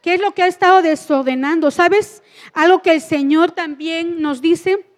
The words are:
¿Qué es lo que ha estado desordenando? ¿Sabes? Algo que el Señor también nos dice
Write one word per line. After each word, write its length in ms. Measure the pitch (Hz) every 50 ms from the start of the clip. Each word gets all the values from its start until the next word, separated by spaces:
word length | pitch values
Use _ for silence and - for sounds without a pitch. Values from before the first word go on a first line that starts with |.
¿Qué 140 | _ 339 349
es 60 | 359
lo 120 | 403 403 403
que 120 | - 359
ha 20 |
estado 340 | 370 359 - - 359 370 381
desordenando? 920 | 349 320 311 285 - - 302 269 269 254 262 254 262 285 320 330 311 285 277
¿Sabes? 500 | - 349 349 359 415 415 - - - _ _ _ - - - _
Algo 300 | - 311 339 370 370 370
que 100 | 370 320
el 80 | 320
Señor 500 | - - 320 294 277 277 294 311 330 349
también 720 | 349 - 339 320 294 262 302 320 330 330 339 339 349 330 302
nos 180 | 294 285 247
dice 460 | 254 320 339 339 - 381 381 403 381 _ _